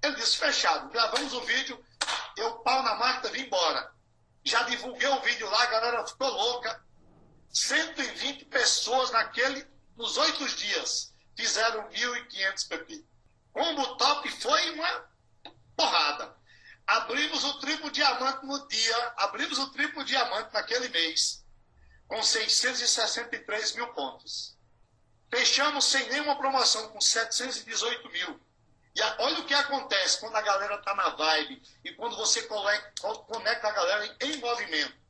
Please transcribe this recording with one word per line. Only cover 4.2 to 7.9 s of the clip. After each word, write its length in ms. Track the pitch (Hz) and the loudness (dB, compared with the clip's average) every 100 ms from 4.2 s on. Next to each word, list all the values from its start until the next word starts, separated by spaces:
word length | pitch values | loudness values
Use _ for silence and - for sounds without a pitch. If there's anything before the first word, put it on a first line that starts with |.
| _ _ | _ _
Já 200 | - 233 | 2 2
divulguei 440 | 240 247 254 247 285 | 2 -2 -6 -2 2
o 140 | 262 | 2
vídeo 260 | - 240 214 | 2 -2 0
lá, 120 | 214 | 2
a 60 | 240 | 4
galera 400 | 220 233 240 - | 2 2 0 -4
ficou 220 | - 269 | -2 -2
louca. 540 | 226 220 247 220 220 - - - - - - - | 0 0 0 -6 -8 -14 -20 -20 -20 -20 -20 -6
Cento 480 | - - 285 320 | -2 2 2 0